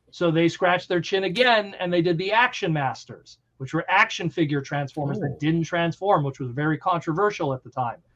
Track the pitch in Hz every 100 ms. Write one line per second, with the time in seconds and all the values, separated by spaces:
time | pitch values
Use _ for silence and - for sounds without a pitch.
0 | _ - 175 160 170 - 180 180 - 180
1 | 165 190 190 185 247 226 202 196 180 175
2 | 170 165 190 220 254 - 185 156 131 117
3 | - 95 - - _ - 135 160 170 190
4 | 214 - 175 175 151 143 135 143 139 -
5 | 139 143 143 127 151 165 160 175 170 160
6 | 196 185 139 - 127 120 151 151 185 170
7 | 165 160 208 202 156 131 127 131 123 101
8 | _